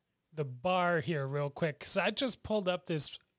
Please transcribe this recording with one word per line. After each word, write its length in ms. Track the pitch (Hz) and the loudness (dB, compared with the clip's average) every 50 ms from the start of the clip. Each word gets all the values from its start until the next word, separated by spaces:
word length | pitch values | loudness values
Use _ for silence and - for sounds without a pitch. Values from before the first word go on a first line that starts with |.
| _ _ _ _ _ _ - | _ _ _ _ _ _ -6
the 120 | 156 147 | -6 -6
bar 540 | 131 127 120 120 185 185 185 175 175 175 165 | -6 -6 -4 0 2 2 4 4 4 2 2
here 260 | - - 170 143 135 | 2 0 0 0 -2
real 240 | 135 139 143 147 143 | -2 -2 -2 -2 -2
quick, 300 | - - 170 160 143 - | -2 -2 -2 -2 -2 -2
'cause 180 | - - - 285 | -2 -2 0 2
I 140 | 175 202 | 2 0
just 320 | - - 277 247 - - - | 0 0 0 0 -2 -2 -2
pulled 240 | - 214 214 190 185 | -2 -2 0 0 0
up 180 | 180 180 - | -2 -2 -2
this 320 | - 170 151 156 - - - _ _ _ | -2 0 0 0 0 -2 -4 _ _ _